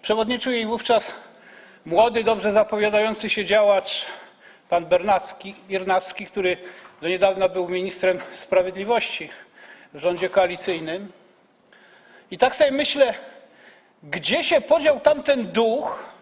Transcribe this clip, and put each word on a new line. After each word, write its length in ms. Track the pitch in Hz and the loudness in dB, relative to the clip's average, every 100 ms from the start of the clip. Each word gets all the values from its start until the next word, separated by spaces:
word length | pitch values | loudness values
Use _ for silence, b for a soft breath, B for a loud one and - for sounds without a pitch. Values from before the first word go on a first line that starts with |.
Przewodniczył 500 | - 214 220 247 254 | 0 0 0 -2 -2
jej 140 | 240 220 | -2 -2
wówczas 480 | 233 - 226 - - - B B B B B 160 | -4 2 0 0 -16 -20 B B B B B -2
młody, 380 | 170 233 226 | 2 4 2
dobrze 280 | 226 214 208 | 0 0 2
zapowiadający 800 | 208 214 214 208 208 220 220 220 | 2 2 0 2 2 0 -2 -4
się 140 | 214 | -4
działacz, 600 | 180 214 208 196 - - - B B B B B _ | 2 4 4 2 0 -8 -8 B B B B B _
pan 180 | 175 160 | -2 2
Bernacki, 680 | 180 196 185 - - 196 196 190 | 0 2 0 0 -16 -18 -18 -6
Biernacki, 580 | 190 190 185 - - 202 | -6 0 0 -2 -14 -8
który 300 | 208 185 180 B B B B | -2 0 -2 B B B B
do 60 | 165 | -4
niedawna 400 | 180 196 190 185 | 2 2 2 -2
był 200 | 185 170 | 0 -4
ministrem 520 | 180 185 - 185 180 - | -4 -6 0 0 0 -6
sprawiedliwości 960 | - - 185 180 190 202 247 - - 156 - - B B B B | -18 0 0 0 -6 -2 -2 -2 -10 -12 -16 -20 B B B B
w 40 | 147 | -4
rządzie 300 | 165 175 180 | -4 -2 0
koalicyjnym. 840 | 196 185 180 - 170 160 180 202 - _ _ _ _ _ b b b b b b | 2 2 0 -4 -4 -6 -10 -12 -20 _ _ _ _ _ b b b b b b
I 80 | 180 | 0
tak 180 | 254 - | 0 4
sobie 140 | 294 | 2
myślę, 440 | 269 285 285 254 - - - _ b b b b b | 2 -2 2 0 0 -14 -20 _ b b b b b
gdzie 420 | 147 165 160 285 | -12 -8 -2 -2
się 160 | - 320 | 2 0
podział 400 | - 320 294 269 | 4 2 4 4
tamten 460 | 294 294 - 269 190 | 4 4 2 0 0
duch 580 | 196 226 254 - - - - | 2 2 0 -4 -8 -14 -20